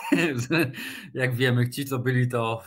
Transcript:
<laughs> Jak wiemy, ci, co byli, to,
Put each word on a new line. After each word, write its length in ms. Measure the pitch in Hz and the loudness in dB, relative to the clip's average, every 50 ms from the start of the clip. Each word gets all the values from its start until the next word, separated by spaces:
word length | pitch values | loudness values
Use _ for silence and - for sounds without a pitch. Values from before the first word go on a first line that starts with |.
| - - | -2 0
<laughs> 1000 | - 170 170 160 131 117 120 - 160 165 156 123 - - - - - - - - - | 2 2 2 2 0 -2 -2 0 0 2 0 0 -4 -8 -10 -12 -12 -14 -14 -10 -4
Jak 200 | 131 127 127 123 | -2 0 0 2
wiemy, 360 | 117 131 127 123 123 120 120 | 2 2 2 4 2 2 0
ci, 140 | - 147 139 | -2 -6 -4
co 140 | 139 135 123 | -4 -4 -2
byli, 300 | 117 131 127 123 123 123 | 0 2 2 4 2 2
to, 340 | 123 117 113 113 113 113 - | 2 0 0 0 -2 -4 -6